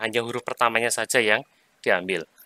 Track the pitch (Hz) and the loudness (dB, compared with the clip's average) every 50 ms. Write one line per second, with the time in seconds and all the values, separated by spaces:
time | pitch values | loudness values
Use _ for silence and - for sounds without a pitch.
0 | 110 113 107 117 117 117 120 123 - - 127 - 123 117 113 113 117 117 - - | -6 -4 -2 -2 -2 -2 -4 -6 -6 -6 -2 0 2 2 2 2 0 0 -2 -2
1 | 110 - - 131 113 107 107 120 143 _ _ _ _ _ _ _ - 117 101 90 | -2 0 0 2 2 4 2 0 0 _ _ _ _ _ _ _ 0 0 2 2
2 | 90 95 95 82 78 - _ - - | 0 -2 -4 -4 -6 -8 _ -20 -20